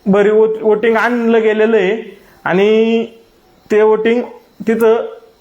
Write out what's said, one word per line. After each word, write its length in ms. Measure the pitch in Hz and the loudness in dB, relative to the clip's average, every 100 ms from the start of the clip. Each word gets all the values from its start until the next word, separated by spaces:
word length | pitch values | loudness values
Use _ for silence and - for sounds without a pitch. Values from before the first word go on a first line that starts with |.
| 208 | -2
बरी 240 | 202 208 | 2 2
वोट-, 320 | 214 220 220 | 2 0 0
वोटिंग 340 | 214 208 226 220 | -2 0 0 0
आणलं 460 | 226 240 226 226 | 0 -2 0 2
गेलेलं 340 | 220 214 220 220 | 0 0 0 2
आहे 420 | 185 226 - - - _ | 0 -4 -8 -20 -20 _
आणि 640 | 147 180 208 220 226 226 226 - _ _ _ _ - | -4 0 2 2 2 0 -4 -12 _ _ _ _ -2
ते 120 | 208 | 0
वोटिंग 400 | 214 214 226 240 - - _ - 208 | 2 2 0 -2 -4 -14 _ -10 -4
तिथं 380 | 226 226 233 - - - _ | 0 2 0 -4 -14 -20 _